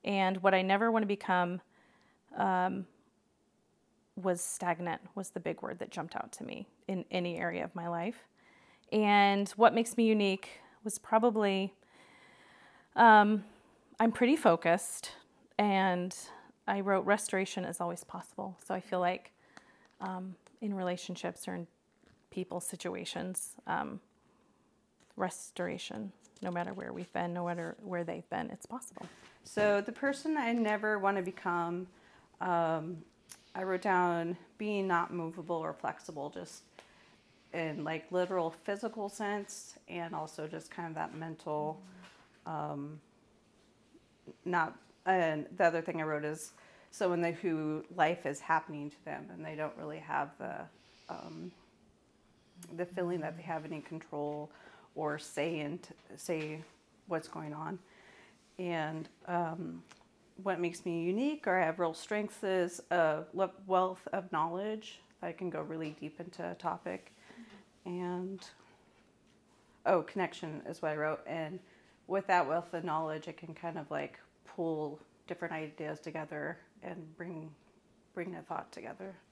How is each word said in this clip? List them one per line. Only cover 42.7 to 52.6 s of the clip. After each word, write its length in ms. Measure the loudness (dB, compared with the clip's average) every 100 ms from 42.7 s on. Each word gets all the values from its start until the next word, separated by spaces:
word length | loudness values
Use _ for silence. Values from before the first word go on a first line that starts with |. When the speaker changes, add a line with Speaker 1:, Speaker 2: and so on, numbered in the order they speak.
| -6 -8 -12 _ _ _ _ _ _ _ _ _ -20 _ _ -20 -12
Speaker 2:
not, 320 | -2 0 0 -4 -20 _ 2
and 400 | 4 4 2 -4 4
the 80 |
other 160 | 4 4
thing 200 | -2 -2
I 20 |
wrote 200 | -2 -2
is 280 | -2 -6 -10 -14 -20 -20 -20
someone 300 | 0 2 4
that, 120 | 2
who 520 | 0 0 0 0 -2 -6
life 320 | 2 2 4 -2
is 140 | -6
happening 500 | 2 2 2 -8 -8
to 140 | -10
them 260 | -10 -10 -10
and 140 | -12
they 100 | -10
don't 220 | -6 -6 -6
really 220 | -10 -10
have 360 | -4 -2 -2 -6
the, 280 | -10 -8 -12 -16 -20 -20 -14
um, 440 | -12 -12 -12 -14 -14 _ _ _ _ _ _ _ _ _ -20